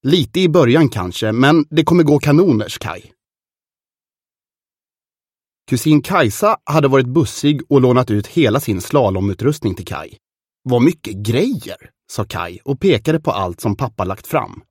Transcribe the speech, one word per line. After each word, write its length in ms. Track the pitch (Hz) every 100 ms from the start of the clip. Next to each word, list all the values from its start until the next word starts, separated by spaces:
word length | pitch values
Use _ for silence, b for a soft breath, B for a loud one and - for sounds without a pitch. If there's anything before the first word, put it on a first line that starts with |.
"Lite 360 | 135 143 117 175
i 100 | 185
början 400 | 165 123 139 151
kanske, 420 | 104 90 - 110
men 340 | 113 135 165 147
det 140 | 156
kommer 200 | - 175
gå 160 | 151 147
kanoners, 580 | 151 147 190 113 80 -
Kaj." 360 | - 90 - _ _ _ _ _ _ _ _ _ _ _ _ _ _ _ _ _ _ _ _ _ _ _ _ _ -
Kusin 320 | 123 156 151
Kajsa 560 | - 185 123 - 208 233
hade 240 | - 151 139
varit 200 | 135 127
bussig 540 | 143 123 - 143 147 -
och 120 | 143
lånat 300 | 127 123 123
ut 160 | 104 -
hela 320 | - 127 120
sin 220 | 127 95
slalomutrustning 920 | - 143 110 95 98 92 117 151 107 87
till 100 | 95
Kaj. 320 | 71 78 - _ _ _ _
"Vad 180 | 127 123
mycket 340 | 135 - - 101
grejer", 760 | 104 120 233 208 - 87 - _ _
sa 180 | - 104
Kaj 340 | 85 87 90 -
och 140 | 139
pekade 400 | 190 120 156 156
på 120 | 156
allt 300 | 98 92 90
som 140 | 110 101
pappa 300 | 123 - 92
lagt 220 | 95 -
fram. 360 | 156 113 - _